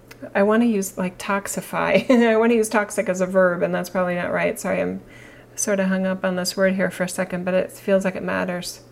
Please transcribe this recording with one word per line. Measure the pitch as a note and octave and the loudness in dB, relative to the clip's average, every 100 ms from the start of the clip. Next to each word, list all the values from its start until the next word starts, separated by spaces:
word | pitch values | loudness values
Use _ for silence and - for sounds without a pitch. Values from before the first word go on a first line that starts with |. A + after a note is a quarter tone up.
| - - - | -20 -18 -4
I | - | 2
wanna | G3+ A3 A#3+ | 4 4 4
use, | G#3 G3 - | 2 -2 -4
like, | F#3 - | -6 -6
toxify. | - G3 - F#3 - E3+ E3 G#3 A#3 | -4 -4 -4 -8 -6 -2 2 2 4
<laughs> | A#3+ A#3 | 4 6
I | A3 | 4
wanna | A#3 | 4
use | A#3 G#3+ | 2 2
toxic | A3 G3+ - F#3+ | 0 0 -2 -2
as | F#3 | -2
a | F#3 | 0
verb, | F#3+ F#3 F3 | 4 4 2
and | E3+ | 0
that's | F3+ F3+ | -2 -2
probably | F#3+ F3+ | -2 -2
not | F3 F3+ | -2 -2
right. | F3 F3 A3 | 0 -2 -2
Sorry, | F#3+ F#3 | -2 -2
I'm | F3+ F#3+ - - - - - - | -2 -4 -10 -20 -20 -20 -18 -6
sorta | - G3 F#3+ | -2 0 0
hung | F#3+ F#3+ | 0 0
up | F#3 | -2
on | F#3+ F3+ | -2 -2
this | F3+ - | -4 2
word | F#3+ | 2
here | F#3+ F3+ | 2 -2
for | - | -2
a | F#3 | -6
second, | - F#3 F3+ | -4 -6 -4
but | F3+ | 0
it | F#3 - | 0 -2
feels | - - F#3+ | -6 0 2
like | F#3+ | 2
it | F#3 | -4
matters. | F#3 F#3 F#3 F3 - - - | -4 -4 -4 -6 -8 -14 -20